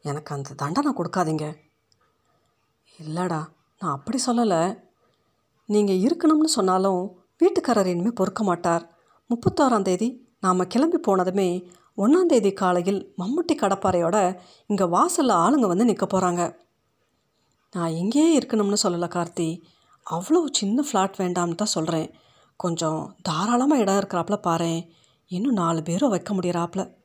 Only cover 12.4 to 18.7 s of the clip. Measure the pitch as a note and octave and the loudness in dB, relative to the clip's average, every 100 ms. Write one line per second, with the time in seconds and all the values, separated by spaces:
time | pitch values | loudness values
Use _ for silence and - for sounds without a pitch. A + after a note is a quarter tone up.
12.4 | G3+ G3 F#3+ F3+ F3 G3 - - F#3 D4+ | 2 0 0 0 0 -2 -6 -10 -4 -4
13.4 | E4+ D4+ G3+ G3 G3 F3+ E3+ G#3 F#3 F#3 | -2 0 0 0 0 0 2 2 0 -2
14.4 | - - _ G3+ F#3 F3 D#4+ - C4+ F#3+ | -14 -20 _ -2 0 2 2 2 2 4
15.4 | E3+ C#4+ G#3+ F3 A#3 F#3+ F#3+ F#3 F#3 F3 | 4 4 2 2 2 2 0 0 0 0
16.4 | E3+ - _ _ _ _ _ _ _ _ | -4 -6 _ _ _ _ _ _ _ _
17.4 | _ _ _ F#3 E3+ E3 F#3+ C4+ D#4+ D4+ | _ _ _ -6 -4 -4 -2 2 4 4
18.4 | - A3 G3+ | 2 -2 0